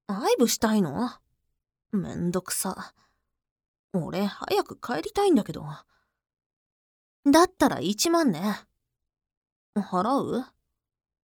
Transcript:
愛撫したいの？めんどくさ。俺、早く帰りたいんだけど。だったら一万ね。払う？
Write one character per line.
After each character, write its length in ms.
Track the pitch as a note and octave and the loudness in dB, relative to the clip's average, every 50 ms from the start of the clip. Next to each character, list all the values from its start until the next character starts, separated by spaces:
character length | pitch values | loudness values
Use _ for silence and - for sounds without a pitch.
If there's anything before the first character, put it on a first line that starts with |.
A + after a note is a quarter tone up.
| _ - | _ -8
愛 260 | G3+ F#3+ C#4 G4+ B4 - | -6 -2 0 2 2 4
撫 80 | B3 A3+ | 2 2
し 100 | - - | 2 0
た 160 | - A3 A3 | 0 2 2
い 80 | G#3+ F#3 | 2 2
の？ 300 | D3 C3+ F#3+ A#3+ B3 - - _ _ _ _ _ _ _ _ _ _ _ _ _ _ - | 0 -2 -4 -6 -6 -6 -12 _ _ _ _ _ _ _ _ _ _ _ _ _ _ -6
め 220 | G3 D#3+ D#3 - | -4 -4 -4 -6
ん 160 | - F3 F3 | -4 -4 -2
ど 100 | F3 F#3 F3+ | -2 -4 -4
く 100 | - - | -4 -6
さ。 420 | - - F#3+ - - - - _ _ _ _ _ _ _ _ _ _ _ _ _ _ _ _ _ _ _ _ - | -6 -6 -6 -8 -10 -12 -18 _ _ _ _ _ _ _ _ _ _ _ _ _ _ _ _ _ _ _ _ -6
俺、 320 | F#3 D3+ - - F3+ G#3 | -6 -4 -4 -4 -2 -2
早 400 | G3 - - - - - G#4 - | -2 -4 -6 -6 -2 -2 -2 -2
く 120 | - - | -2 -8
帰 260 | - - - B3 D#4 E4 | -14 -10 -8 -6 -6 -6
り 100 | G#4 - | -6 -2
た 140 | G4 G4+ | 0 2
い 40 | G4+ | 4
ん 40 | E4 | 4
だ 100 | A3 - | 4 2
け 80 | - D#3 | 0 -6
ど。 140 | - - D3+ D3 - - _ _ _ _ _ _ _ _ _ _ _ _ _ _ _ _ _ _ _ _ _ _ _ _ _ _ _ - C#4+ | -10 -10 -12 -14 -14 -18 _ _ _ _ _ _ _ _ _ _ _ _ _ _ _ _ _ _ _ _ _ _ _ _ _ _ _ 2 6
だ 120 | C#4 D#4+ F4 | 6 8 6
っ 60 | - | 6
た 200 | - - - - | 4 2 2 2
ら 120 | D3+ B2+ | 2 0
一 300 | B2+ F3+ G#3 G#3+ - E4+ | -2 -2 -2 0 0 2
万 220 | E4+ E4+ E4 C4 E3+ | 2 2 2 2 0
ね。 340 | D3 F#3 G#3+ G3 - - _ _ _ _ _ _ _ _ _ _ _ _ _ _ _ _ _ _ _ _ _ - | 0 -2 -4 -6 -6 -10 _ _ _ _ _ _ _ _ _ _ _ _ _ _ _ _ _ _ _ _ _ -6
払 460 | G#3 G3 - F#3+ F3+ F#3 A3+ C#4 C4 D#3+ | -6 -6 -4 -2 -2 0 0 0 0 0
う？ 240 | C3 E3+ A#3+ C4 - _ _ _ _ _ _ _ _ _ _ _ _ _ _ | -2 -4 -4 -6 -8 _ _ _ _ _ _ _ _ _ _ _ _ _ _